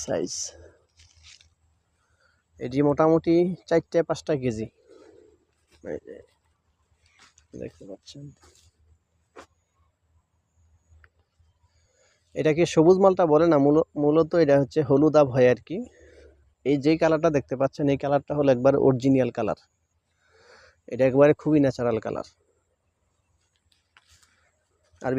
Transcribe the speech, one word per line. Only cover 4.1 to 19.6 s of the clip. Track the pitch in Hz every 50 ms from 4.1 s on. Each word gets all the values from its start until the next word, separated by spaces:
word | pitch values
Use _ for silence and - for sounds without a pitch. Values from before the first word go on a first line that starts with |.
| 156 - - - 156 135 127
কেজি। | 127 110 110 110 - - _ _ _ - - - - - _ _ _ _ _ _ _ _ _ _ _ _ _ - - 76
এই | - -
যে | - - - - _ _ _ _ _ _ _ _ _ _ _ _ _ _ _ _ _ _ _ _ _ _ _ _ _ - 127
দেখতে | 123 113 - _ - 98
পাচ্ছেন, | 98 - _ - - 143 143 143 131 _ _ _ _ _ _ _ _ _ _ _ _ _ _ _ _ _ _ _ _ - - _ _ _ _ _ _ _ _ _ _ _ _ _ _ _ _ _ _ _ _ _ _ _ _ _ _ _ _ _ 80 78 _ _ _ _ _ _ _ _ _ _ _ _ _ _ _ _ _ _ _ _ _ _ _ _ _ _ -
এটাকে | 151 139 156 151 160 170 - -
সবুজ | 165 156 170 190 185 196
মালটা | 190 190 185 180 160 151
বলে | 151 170 170 160
না, | 143 139
মূল-, | 143 147 156 165 - - 147 147
মূলত | 147 151 165 160 160 - 170 160
এটা | 143 139 139 139
হচ্ছে | - - 156 147 -
হলুদ | 139 139 147 156 143 151
আভ | 147 131 117
হয় | 131 127 123 123
আর | 117 -
কি। | - 156 214 247 - - _ - - _ - - - _ _ _ _ _ _ -
এই | 127 147 143 127
যে | 151 160 160
কালারটা | 170 160 160 151 160 165 147
দেখতে | 139 - _ 135 123
পাচ্ছেন, | 135 131 - - 151 139 139
এই | 131 -
কালারটা | 139 143 143 - - 151 147
হলো | 143 139 131
একবার | 120 123 135 139 - -
অরিজিনাল | 139 131 120 123 135 135 131 123 120 -
কালার, | 120 113 98 78 -